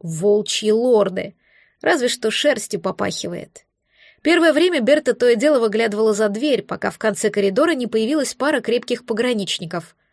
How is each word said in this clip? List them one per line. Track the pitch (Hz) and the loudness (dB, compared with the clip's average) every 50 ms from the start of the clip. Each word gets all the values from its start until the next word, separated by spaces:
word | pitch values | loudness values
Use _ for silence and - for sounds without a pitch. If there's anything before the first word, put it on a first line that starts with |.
волчьи | - 165 165 156 185 208 208 214 202 - - - 220 214 214 | -12 -10 -8 -2 2 2 2 2 2 -2 -4 -2 0 2 2
лорды, | 226 240 254 240 214 196 185 180 190 190 202 - _ _ _ _ _ _ _ _ _ | 2 4 4 4 4 4 2 0 -4 -8 -8 -12 _ _ _ _ _ _ _ _ _
разве | - - 349 285 240 247 | 0 0 0 2 0 -2
что | 247 - - 220 | -2 -2 -2 -2
шерстью | 214 - - 294 262 214 - - - 175 | -2 0 2 0 0 0 -4 -6 -8 -6
попахивает. | - 190 185 - 208 202 170 - - 180 175 165 - - _ - _ _ _ _ _ _ _ _ _ - _ _ _ | -4 -6 -4 -4 -4 -6 -4 -6 -8 -10 -10 -10 -12 -14 _ -20 _ _ _ _ _ _ _ _ _ -20 _ _ _
Первое | 302 339 349 330 330 277 | 2 2 4 4 4 4
время | 302 339 370 349 277 | 4 2 2 2 0
Берта | 220 233 294 302 - 262 233 | 2 4 2 4 2 0 -2
то | - 240 247 | 2 2 2
и | 233 | 4
дело | 214 247 302 302 247 | 4 4 2 4 4
выглядывала | 226 220 202 214 226 226 202 208 220 220 208 | 2 0 0 0 -2 -2 0 0 0 0 2
за | 196 220 208 | 2 0 -2
дверь, | 202 220 277 302 262 208 - | 0 -2 0 0 0 -2 -2
пока | - - - - - | -6 -8 -6 -6 -6
в | - - | -6 -2
конце | - 220 202 - - 214 | -2 -2 -2 0 -2 -2
коридора | - 208 196 196 190 233 302 330 320 | 0 0 0 0 2 2 2 2 2
не | 262 247 226 | -2 -4 -2
появилась | 226 220 220 226 302 311 262 - - | -2 -2 0 0 0 0 -2 -4 -4
пара | - 254 294 302 254 | -4 -2 -2 -2 -2
крепких | - - 233 247 - - 247 233 - | -2 -2 -2 -2 -2 -4 -6 -6 -4
пограничников. | - 220 208 233 254 240 208 190 160 - - 180 165 185 170 165 - _ _ _ _ | -6 -4 -2 -2 -2 -2 -2 -4 -4 -6 -8 -8 -8 -8 -10 -10 -12 _ _ _ _